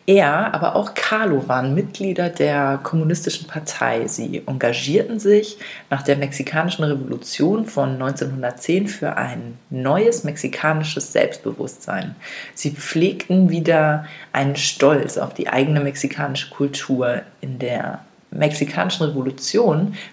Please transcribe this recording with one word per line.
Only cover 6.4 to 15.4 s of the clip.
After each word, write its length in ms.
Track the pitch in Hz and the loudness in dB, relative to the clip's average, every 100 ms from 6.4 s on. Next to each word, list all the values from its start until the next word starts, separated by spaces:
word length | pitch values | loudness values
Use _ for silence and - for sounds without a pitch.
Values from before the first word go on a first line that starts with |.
| 135 156 165 - | -4 0 0 0
Revolution 840 | 151 139 131 - - - 151 214 214 | 0 0 -4 -6 -6 0 2 2 0
von 340 | - 135 131 | 0 0 0
neunzehnhundertzehn 880 | 131 139 139 131 123 123 - 180 202 | -4 -2 -4 -4 -4 -4 0 0 0
für 280 | - - - | -4 -4 -2
ein 440 | 127 120 117 117 - | -4 -6 -10 -14 -10
neues 560 | 131 127 165 226 233 147 | -4 0 4 4 2 0
mexikanisches 880 | 143 131 - 151 156 156 151 - | -4 -6 -2 0 0 -2 -4 -2
Selbstbewusstsein. 1000 | - - - - - - - - 95 92 - - - - | 0 0 -2 -6 -6 -8 -8 -8 -6 -6 -12 -14 -14 -14
Sie 180 | - 151 | -6 -6
pflegten 800 | 147 - 165 185 - - 185 180 | -6 -4 2 2 0 2 6 6
wieder 560 | 170 160 160 156 151 - - - | 4 4 4 4 2 -4 -16 -6
einen 240 | - 139 139 | -2 0 0
Stolz 600 | - - 143 147 123 - | -2 4 4 4 2 -4
auf 180 | - | -4
die 120 | - | -4